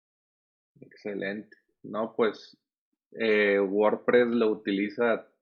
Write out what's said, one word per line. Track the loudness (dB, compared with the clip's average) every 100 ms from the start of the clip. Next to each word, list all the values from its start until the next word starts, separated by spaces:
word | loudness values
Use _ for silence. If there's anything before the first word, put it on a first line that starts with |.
| _ _ _ _ _ _ _ -20
Excelente. | -20 _ -10 -8 -8 -8 -12 _ _ _
No, | -12 -8 -6 -2
pues, | -2 -2 -16 _ _ _ _ _ _
eh, | -6 0 2 4 2
WordPress | 2 2 2 0 2 2 4
lo | 2 0
utiliza, | 0 -2 -2 -2 -2 -2 -2 -6 _